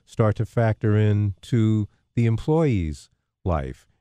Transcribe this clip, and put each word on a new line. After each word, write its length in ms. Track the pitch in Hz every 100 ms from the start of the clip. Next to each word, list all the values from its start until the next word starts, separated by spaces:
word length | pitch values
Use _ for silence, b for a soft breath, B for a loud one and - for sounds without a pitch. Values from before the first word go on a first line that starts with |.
start 320 | _ - 110 101
to 100 | 110
factor 500 | - 113 110 110 104
in 380 | 107 104 104 95
to 440 | - 120 110 110 104 _ _ -
the 100 | 117
employee's 840 | 113 - 156 160 107 82 73 - _ _ _
life. 420 | 95 82 67 67 _ _